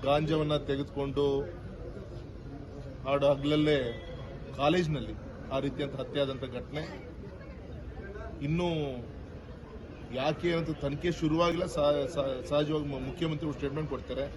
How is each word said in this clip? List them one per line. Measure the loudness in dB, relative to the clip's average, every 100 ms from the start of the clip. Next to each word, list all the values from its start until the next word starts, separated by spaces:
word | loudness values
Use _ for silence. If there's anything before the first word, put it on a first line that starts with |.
ಗಾಂಜಾವನ್ನ | 6 4 6 2 4 2
ತೆಗೆದುಕೊಂಡು | 2 0 0 -2 0 2 4 4 0 -6 -10 -10 -10 -10 -10 -10 -12 -12 -12 -10 -10 -10 -10 -8 2
ಹಾಡು | 4 6
ಹಗಲಲ್ಲೇ | 6 4 6 6 6 2 -4 -8 -8 -8 -10 -10 2
ಕಾಲೇಜಿನಲ್ಲಿ | 4 6 4 0 -2 -6 -8 -10 -4
ಆ | -2
ರೀತಿಯಂತ | -2 -2 -4 -2
ಹತ್ಯೆ | -4 0
ಆದಂತ | 0 0
ಘಟನೆ. | -4 -6 -6 -6 -6 -8 -10 -12 -12 -12 -12 -12 -10 -10 -10 -10 -10 -8 -8 -6
ಇನ್ನು | 0 2 2 0 -2 -4 -8 -10 -10 -12 -12 -14 -12 -12 -12 -12 -8 0
ಯಾಕೆ | 0 2 2
ಅಂತ | 2 0
ತನಿಖೆ | -2 -2 0 0
ಶುರುವಾಗಿಲ್ಲ. | 2 2 6 4 4 0
ಸಹ-, | 4 6 6 2 0
ಸಹ-, | 0 -2 2
ಸಹಜವಾಗಿ | 2 4 2 0
ಮು-, | -2
ಮುಖ್ಯಮಂತ್ರಿಗಳು | -4 -2 0 0 -2 -2
ಸ್ಟೇಟ್ಮೆಂಟ್ | -2 -2 -2
ಕೊಡ್ತಾರೆ | -4 -4 -2 -2